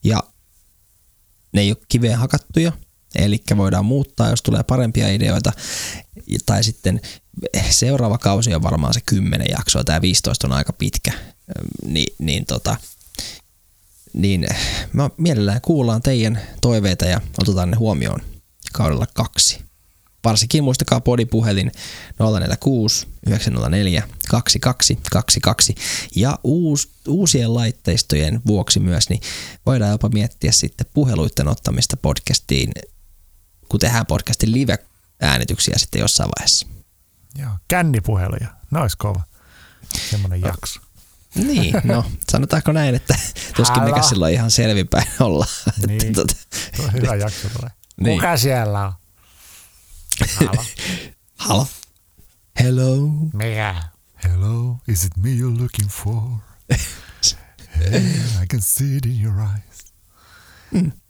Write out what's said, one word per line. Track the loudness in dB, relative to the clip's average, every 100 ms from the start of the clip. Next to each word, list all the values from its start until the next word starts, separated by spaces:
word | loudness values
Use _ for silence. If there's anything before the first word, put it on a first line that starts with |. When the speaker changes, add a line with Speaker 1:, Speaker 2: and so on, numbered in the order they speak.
Speaker 1:
Ja | 2 0 -2 _ _ _ _ _ _ _ _ _ _ _ _
ne | 0
ei | 2
ole | 0 _
kiveen | 0 2 0
hakattuja, | 0 -2 -2 0 0 -2 -12 _ _ 0
elikkä | 2 0 0 2
voidaan | 2 2 2
muuttaa, | 2 0 0 0
jos | 0
tulee | 0 0
parempia | 2 0 2 0 0
ideoita. | 2 2 0 -2 -6 -8 -8 -8 -12 -16 -20 -6 -6 0
Tai | 0
sitten | 0 -2 -2 -2 -4 -18 _ -12 -6 -2 0
seuraava | 2 2 2 2 2
kausi | 2 2 2 0
on |
varmaan | 0 0 0
se | 0 0
kymmenen | 0 0 0 -2 -2
jaksoa, | -2 -2
tää | 0 2
viisitoista | 2 0 0 -2 0
on |
aika | 0 -2
pitkä. | -2 -2 -2 -2 -6 -10 -20 -14 -10 -10 -10 -6
Ni-, | -2 -2 -4
niin | -2 -2 -2
tota, | -4 -2 -4 -6 -20 -20 -14 -14 -14 _ _ _ _ _ _ -12
niin | -2 0 2 0 -2 -4 -4 -4
me | -2 -2 0
mielellään | 0 2 2 0
kuullaan | 0 2 2 2
teidän | 2 2 2 -2 -6 -2
toiveita | 2 4 2 2 2
ja | 0 -2 -2
otetaan | 0 2 2
ne | 2
huomioon | 2 0 -2 -4 -8 -16 _ _ -14
kaudella | -2 0 0 -2
kaksi. | -2 -4 2 0 0 -12 _ _ _ _ _
Varsinkin | 0 2 2 2
muistakaa | 2 0 2 2
podipuhelin | 2 2 2 2 2 2 0 -4 -16 -16 -18 -2
nolla | 2 2
neljä | 0 0
kuusi | 2 2 2 0 -4 -6 -2
yhdeksän | 0 0
nolla | 0 0
neljä | 2 2 0 -2 -8 -2
kaksi | 0 2 0
kaksi | 0 2 0 0 0
kaksi | -2 2 2
kaksi. | 2 2 0 0 -4 -6 -6 0
Ja | 0 0
uus-, | 0 0 2 0 -4 _ -2
uusien | 0 2 2 2
laitteistojen | 2 0 -2 0 0 2 2 2 0 2
vuoksi | 2 2 2
myös, | 2 2 0
niin | -2 -4 -12 -12 -6 0
voidaan | 2 2
jopa | 2 2
miettiä | 2 0 -2 0
sitten | 2 0 -4 -4
puheluitten | 0 2 2 0 0 0
ottamista | 0 -2 -2 -2 -2
podcastiin, | -2 -2 -2 -4 0 -2 -2 -6 -14 -20 -20 -20 -20 _ _ _ -6
kun | 0
tehdään | 2 2 0
podcastin | -2 -2 -2 0
live-äänityksiä | 2 0 -2 -4 _ _ _ 0 0 0 -2 -2 0
sitten | -2 0
jossain | 0 0 0 -2
vaiheessa. | 0 0 0 -12 -20 _ _ _ _ -12
Speaker 2:
Joo, | -8 -8 _
kännipuheluja. | 0 2 2 2 0 0 -4 -8 -12 -6
Ne | -2
ois | -2 -2
kova. | -4 -4 -6 -10 _ -20 -20 _ -8 -6 -4
Semmonen | -2 -2 -2
Speaker 1:
No. | -2
Speaker 2:
jakso. | -4 -8 -12 -18 -20 -20 _ _ -2
Speaker 1:
Niin, | 2 2 2 2
no, | 2 2 0 -4
Speaker 2:
<laughs> | 0
Speaker 1:
sanotaanko | 0 2 2 2
näin, | 2 2 0
että | 0 -2 -2 -10 -10 2
tuskin | 4 4
me | 4
Speaker 2:
Älä. | 4
Speaker 1:
silloin | 2 2 2
ihan | 4 4
selvinpäin | 4 4 2 2 2 0 2
ollaan. | 2 4 0 -2 -4 -2 -2
Speaker 2:
Niin. | 0 0
Speaker 1:
Tota, | 0 0 -2 -6 -10 -8 -6
Speaker 2:
Tuo | -2
on |
hyvä | 0 0 0
jakso | -2 -4 -8
tulee. | -8 -10 -12 -20 -2
Speaker 1:
Niin. | 0 2
Speaker 2:
Kuka | 2 2
siellä | 2 2 0 0 -2
on? | -6 _ _ _ _ -20 -20 -20 _ _ -20 -12 -4 -2 2
Halo? | 0 0 -4 -10 -8 -8
Speaker 1:
<laughs> | -10 -20 _ _
Halo? | -2 0 0 -6 -20 _ _ _ -20 _ _ 0
Hello? | 2 4 2 2 0 0 -2
Speaker 2:
Mikä? | -2 -4 -2 -4 -4 -8 _ _ _
Hello, | -2 0 0 0 -2 -4 -2
is | -2
it | -2 -2
me | 0
you're | 0 0 0
looking | -2 0 -2
for? | -2 -4 -4 -4 -6 -10 -20 _
Speaker 1:
<laughs> | -2 -2 -12 -20 -4 -4 -4 -14 _ -6 0 2
Speaker 2:
Hey, | 2 2 0 -2 -2
I | 0
can | -2
see | -2 -2 0 0
it | -2
in | -2
your | 0 0
eyes. | -2 -4 -8 -20 -20 _ _ _ _ -20 -20 -20 -6
Speaker 1:
Mm. | -2 -2 -4 _